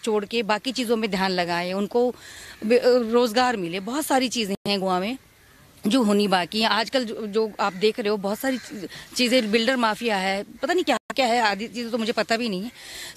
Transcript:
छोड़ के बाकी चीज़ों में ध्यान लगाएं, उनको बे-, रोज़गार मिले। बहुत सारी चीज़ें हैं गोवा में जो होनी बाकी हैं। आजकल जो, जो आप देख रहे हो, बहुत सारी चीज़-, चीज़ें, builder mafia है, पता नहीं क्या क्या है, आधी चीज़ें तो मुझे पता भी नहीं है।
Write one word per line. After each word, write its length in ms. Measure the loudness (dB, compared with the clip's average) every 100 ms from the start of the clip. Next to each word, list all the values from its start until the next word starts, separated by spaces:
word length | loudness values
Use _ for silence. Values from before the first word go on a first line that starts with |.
छोड़ 220 | -2 -2 0
के 180 | -4
बाकी 280 | 0 -2 -2
चीज़ों 240 | -4 0 0
में 160 | 0
ध्यान 200 | 0 0
लगाएं, 420 | 0 0 0 -2
उनको 420 | -2 0 2 0 -2 -12 -18 -18 -8 2
बे-, 160 | 4 6
रोज़गार 720 | 4 4 2 2 2 2 0
मिले। 220 | -4 -4
बहुत 260 | -4 -4 0
सारी 240 | 2 2
चीज़ें 260 | -2 -2 -4 -2
हैं 120 | -2
गोवा 200 | 0 0
में 180 | -2 -6 -12 _ -20 -20 -20 -6 0
जो 160 | 2
होनी 240 | 4 4 4
बाकी 340 | 2 2 0
हैं। 80 | 2
आजकल 360 | 2 0 -2 -2
जो, 220 | -6 -4
जो 240 | -2 -2 -2
आप 140 | -2
देख 260 | 2 0 0
रहे 100 | -2
हो, 80 | -2
बहुत 220 | -2 -2
सारी 180 | -2 -4
चीज़-, 580 | -6 -12 -12 -14 -12 -2
चीज़ें, 360 | 2 4 4
builder 240 | 2 2 2
mafia 420 | 2 0 0 0
है, 260 | 0 -2
पता 300 | -6 -8 -2
नहीं 100 | 0
क्या 140 | 2 0 -2 0
क्या 100 | 2
है, 160 | 4
आधी 260 | 2 0 -4
चीज़ें 240 | -8 -6
तो 60 | -4
मुझे 140 | -2
पता 260 | -2 0 0
भी 120 | -2
नहीं 140 | -4
है। 80 | -6 -12 -16 -14 -14